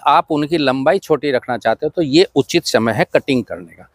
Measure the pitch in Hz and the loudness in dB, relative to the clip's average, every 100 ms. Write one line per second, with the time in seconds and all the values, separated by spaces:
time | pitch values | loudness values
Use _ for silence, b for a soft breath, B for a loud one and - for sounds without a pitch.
0 | 143 156 - 151 147 165 135 131 143 190 | 2 0 0 -4 -2 -2 0 0 0 0
1 | - 151 147 123 - 117 113 113 151 - | 0 -2 0 -4 -4 -4 -2 -2 -4 -4
2 | 151 151 196 139 - 170 - 120 113 110 | 0 2 2 0 0 -2 0 0 0 -2
3 | 175 143 - 127 - 85 82 - - | 0 -2 0 -4 -4 -12 -16 -20 -20